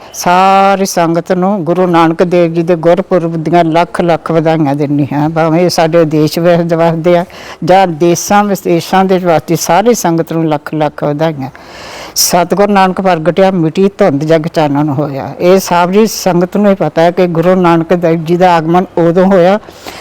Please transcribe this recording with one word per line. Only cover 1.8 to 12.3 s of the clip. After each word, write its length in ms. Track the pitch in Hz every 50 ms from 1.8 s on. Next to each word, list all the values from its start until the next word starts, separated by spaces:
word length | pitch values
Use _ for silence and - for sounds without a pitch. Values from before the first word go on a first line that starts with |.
| 180
ਨਾਨਕ 360 | 175 170 165 165 160 165 165 185
ਦੇਵ 300 | 175 175 175 175 165 165
ਜੀ 100 | 170 165
ਦੇ 120 | 165 175
ਗੁਰਪੁਰਬ 680 | 160 156 170 175 190 190 - 190 180 165 165 165 165 156
ਦੀਆਂ 200 | 156 165 175 170
ਲੱਖ 380 | 160 156 165 175 170 - -
ਲੱਖ 300 | 180 170 165 151 - -
ਵਧਾਈਆਂ 440 | 165 165 156 160 160 156 160 139 139
ਦਿੰਦੀ 320 | 147 151 139 147 143 147 - 139
ਹਾਂ। 160 | 143 147 156
ਭਾਵੇਂ 320 | 165 160 160 165 156 170
ਇਹ 80 | 180 175
ਸਾਡੇ 360 | - - 165 160 160 170 165
ਦੇਸ਼ 340 | 156 151 151 151 151 - 175
ਵਿੱਚ 340 | 170 180 175 170 170 170 170
ਵਸਦੇ 440 | 160 165 170 165 165 156 180 175
ਆ 80 | 170 175 - - - - - - - -
ਜਾਂ 240 | 151 175 190 196
ਦੇਸ਼ਾਂ 560 | 185 165 147 175 170 170 165 - - 208 202 208
ਵਿਦੇਸ਼ਾਂ 640 | 208 196 175 - 180 175 165 156 - - 190 190
ਦੇ 120 | 190 190
ਵਾਸਤੇ 380 | 180 185 175 165 151 - - 170
ਸਾਰੀ 380 | 156 - - 170 180 208 233 240
ਸੰਗਤ 400 | 196 - 175 165 165 160 - 160
ਨੂੰ 160 | 165 165 160
ਲੱਖ 240 | 151 143 - - -
ਲੱਖ 300 | 156 156 147 147 - 151
ਵਧਾਈਆਂ। 460 | 151 147 147 160 165 160 139 131 131 - - - - - - - - - - - - -
ਸਤਿਗੁਰੂ 580 | - - -